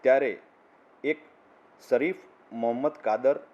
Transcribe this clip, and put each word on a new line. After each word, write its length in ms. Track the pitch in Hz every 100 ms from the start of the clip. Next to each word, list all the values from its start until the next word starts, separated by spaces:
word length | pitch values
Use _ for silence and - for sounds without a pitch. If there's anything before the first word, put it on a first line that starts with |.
ત્યારે 260 | 127 135 135 92 - _ _ _ _ _
એક 220 | 139 160 - _ _ _ _ _
શરીફ 400 | - 123 156 185 - _ _ 113
મોહમ્મદ 400 | 117 117 147 - 110
કાદર 340 | 110 131 143 -